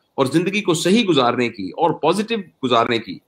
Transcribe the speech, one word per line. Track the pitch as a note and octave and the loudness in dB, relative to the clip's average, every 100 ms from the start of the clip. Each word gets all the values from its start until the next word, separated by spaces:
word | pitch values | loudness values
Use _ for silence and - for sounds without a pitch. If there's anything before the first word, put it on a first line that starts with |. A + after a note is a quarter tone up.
| _ - | _ -2
और | C3 | 0
जिंदगी | D#3+ F3+ G3+ | 2 0 -2
को | G3+ | -2
सही | D#3+ F3 G#3+ | 0 2 2
गुजारने | G3+ D3 A#2+ A#2+ A#2+ | 4 2 2 2 -2
की, | - F#2 | -4 -10
और | - E3 | -2 -2
positive | D#3 D3+ F#3 G#3+ A#3 | 0 0 0 -2 -4
गुजारने | F3+ _ B2+ A#2+ A2+ A#2 | -6 _ 0 2 2 0
की | - D#2+ | -4 -14